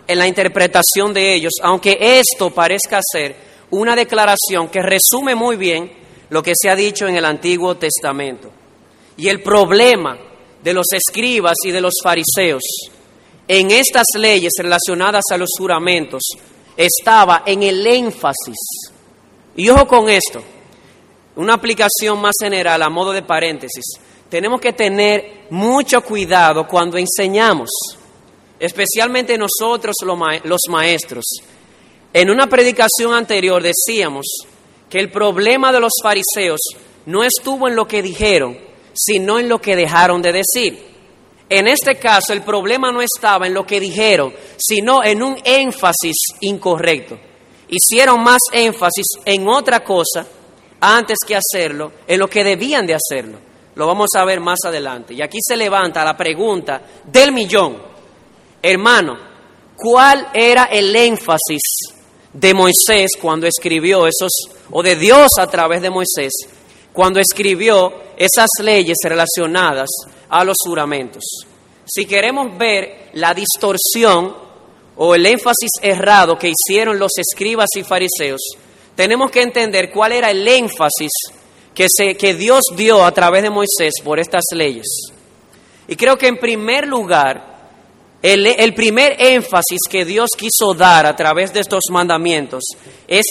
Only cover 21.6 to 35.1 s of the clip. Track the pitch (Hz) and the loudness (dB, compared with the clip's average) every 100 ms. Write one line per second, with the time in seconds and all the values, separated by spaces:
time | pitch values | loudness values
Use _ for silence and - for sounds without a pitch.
21.6 | 233 208 208 - 214 208 208 202 208 196 | 0 0 0 0 -2 0 0 -2 -2 -2
22.6 | 175 160 156 170 190 196 180 160 165 147 | 0 0 0 -2 -4 -4 -2 -2 -2 -6
23.6 | 127 127 - - - _ _ 170 202 247 | -12 -14 -14 -16 -20 _ _ -6 -2 -2
24.6 | 247 233 208 196 208 208 - - - 170 | -2 -2 -2 0 0 0 -4 -16 -10 -4
25.6 | 214 269 285 247 - 214 180 180 165 151 | 0 0 2 0 0 -4 0 4 4 2
26.6 | 160 180 170 175 180 - 190 202 226 170 | 0 0 0 -2 -4 -2 -2 2 2 2
27.6 | 120 - - - - _ _ _ _ - | -2 -10 -10 -14 -20 _ _ _ _ -8
28.6 | 170 - 196 214 233 254 233 233 202 - | -8 -4 -4 -2 -2 -2 -2 -2 -2 -4
29.6 | 220 233 208 202 185 175 160 156 156 175 | -4 -4 -4 -6 -6 -4 -2 -4 -2 -4
30.6 | - 165 165 165 - 120 113 - - - | -2 0 0 0 -4 -12 -10 -12 -14 -20
31.6 | _ _ _ _ _ 170 180 226 269 247 | _ _ _ _ _ 2 2 2 2 4
32.6 | 247 240 220 220 233 233 226 208 185 180 | 2 2 2 0 0 0 0 -2 0 0
33.6 | 170 170 - 226 170 139 135 - - _ | 0 -2 -2 -2 -4 -6 -10 -12 -16 _
34.6 | _ _ _ 185 208 | _ _ _ -6 -4